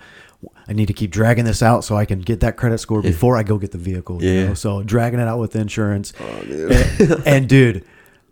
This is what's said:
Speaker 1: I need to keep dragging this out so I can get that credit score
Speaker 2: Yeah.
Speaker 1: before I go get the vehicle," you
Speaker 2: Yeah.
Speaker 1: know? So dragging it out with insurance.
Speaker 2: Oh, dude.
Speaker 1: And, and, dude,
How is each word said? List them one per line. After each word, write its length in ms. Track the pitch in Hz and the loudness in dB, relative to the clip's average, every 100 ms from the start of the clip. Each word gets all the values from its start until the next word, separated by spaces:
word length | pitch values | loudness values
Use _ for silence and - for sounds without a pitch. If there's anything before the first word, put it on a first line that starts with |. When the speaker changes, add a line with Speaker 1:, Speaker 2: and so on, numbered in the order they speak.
| - - - _ - _ - | -20 -20 -20 _ -20 _ -8
Speaker 1:
I 60 | |
need 140 | 107 104 | -2 -2
to 80 | |
keep 160 | - 104 | -2 -4
dragging 340 | 104 110 117 | 0 2 4
this 180 | 117 104 | 2 2
out 220 | 117 117 | 2 2
so 120 | - 104 | 0 -2
I 80 | 107 | -2
can 140 | 95 | -4
get 200 | 92 113 | -4 -2
that 160 | 113 - | -2 0
credit 220 | 120 113 | -2 -2
score 240 | - 107 | -2 -2
Speaker 2:
Yeah. 80 | 98 | 0
Speaker 1:
before 260 | 82 120 123 | 2 2 2
I 60 | |
go 160 | 104 107 | 0 -2
get 140 | 95 | -4
the 60 | 90 | -8
vehicle," 440 | 90 92 85 87 | -8 -8 -8 -4
you 60 | 92 | 0
Speaker 2:
Yeah. 160 | 92 95 | 2 0
Speaker 1:
know? 60 | |
So 280 | 92 107 101 | -2 -4 -4
dragging 380 | 104 117 120 123 | -2 0 0 -2
it 80 | 117 | -2
out 100 | 117 | -2
with 160 | 110 | -4
insurance. 600 | 110 104 - 104 101 98 - | -4 -4 -2 -2 -2 -6 -12
Speaker 2:
Oh, 240 | 55 52 | -12 -12
dude. 280 | 50 73 80 | -10 -6 0
Speaker 1:
And, 500 | 123 - - 170 165 151 | 2 2 2 2 4 4
and, 220 | 135 127 | 2 6
dude, 360 | 135 123 95 - _ _ _ _ | 6 6 2 -8 _ _ _ _